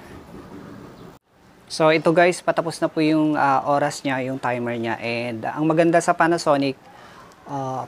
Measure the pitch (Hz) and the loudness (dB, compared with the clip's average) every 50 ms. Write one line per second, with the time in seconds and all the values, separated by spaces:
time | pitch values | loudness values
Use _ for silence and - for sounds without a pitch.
0 | - - - - - - - - - - - - - - - - - - - - | -20 -20 -20 -20 -20 -20 -20 -20 -20 -18 -18 -18 -18 -18 -18 -18 -20 -20 -20 -20
1 | - - - - _ _ _ _ _ _ _ _ - - - - 160 156 160 160 | -20 -20 -20 -20 _ _ _ _ _ _ _ _ -18 -8 -2 2 4 4 4 4
2 | 151 170 160 175 175 185 175 - - 170 160 175 160 165 151 - 170 156 - 160 | 4 4 4 6 4 4 4 0 -2 -2 -2 -2 -2 -4 -4 -4 -4 -2 0 0
3 | 156 151 156 156 156 151 151 143 135 139 135 131 - 143 143 143 147 147 - - | 2 2 4 2 2 2 2 2 2 2 2 2 2 2 0 2 0 -2 -4 -4
4 | - 139 131 131 127 131 131 131 - 123 123 123 120 120 120 117 113 113 110 - | -4 -4 -4 -4 -4 -4 -6 -4 -4 -4 -2 -2 -4 -4 -4 -4 -4 -4 -6 -4
5 | - 117 117 117 120 123 113 110 113 123 123 147 156 160 156 160 165 170 165 170 | -4 -6 -4 -4 -6 -6 -8 -6 -8 -6 -4 -2 0 0 2 4 4 4 4 2
6 | 165 180 170 - 165 160 170 165 - 160 143 139 139 139 131 - - - - - | 4 2 2 2 2 2 2 0 2 2 2 2 2 -2 -4 -6 -12 -20 -20 -20
7 | - - - - - - - - - - 139 139 135 131 131 127 120 | -20 -20 -20 -20 -20 -20 -20 -20 -16 -10 -8 -8 -6 -6 -6 -8 -10